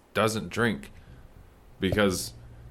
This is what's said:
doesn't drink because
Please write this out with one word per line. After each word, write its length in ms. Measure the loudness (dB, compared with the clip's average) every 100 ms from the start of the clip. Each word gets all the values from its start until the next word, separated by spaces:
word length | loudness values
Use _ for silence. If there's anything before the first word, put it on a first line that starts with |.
| -6
doesn't 340 | 2 2 2 -4
drink 420 | 0 0 0 -8 -18 -20 -20 -20 -20 -20 -20 -20 -2
because 520 | 0 4 4 2 -4 -10 -18 -18 -18